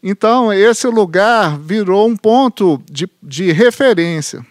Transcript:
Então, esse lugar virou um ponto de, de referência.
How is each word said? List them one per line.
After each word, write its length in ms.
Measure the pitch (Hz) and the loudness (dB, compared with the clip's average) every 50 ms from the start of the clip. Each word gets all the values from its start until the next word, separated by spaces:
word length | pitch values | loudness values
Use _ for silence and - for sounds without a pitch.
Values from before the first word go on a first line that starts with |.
| - | -6
Então, 460 | 185 202 - - 214 233 262 247 220 202 | -6 -6 0 0 2 2 2 0 0 2
esse 340 | 190 202 226 226 - - | 4 4 2 2 2 -2
lugar 680 | 254 233 226 208 175 156 185 202 220 240 226 202 160 151 | -2 0 0 0 0 0 0 2 2 2 2 0 0 -2
virou 500 | 147 151 156 196 220 208 180 185 202 214 | -6 -8 -6 -4 -4 -2 0 2 2 2
um 80 | 226 233 | 0 0
ponto 680 | 202 - 214 226 254 269 247 - - 202 180 151 131 - - | 0 0 2 2 4 2 0 0 0 0 0 0 -2 -6 -14
de, 180 | 147 139 165 190 _ _ - | -10 -10 -10 -10 _ _ -20
de 280 | 147 135 143 190 180 | -14 -8 -4 -2 -2
referência. 920 | 160 151 233 247 - - 277 262 220 170 170 170 170 160 143 - - - 123 _ | 2 2 2 2 2 2 0 0 2 2 0 -2 -4 -6 -8 -10 -12 -14 -18 _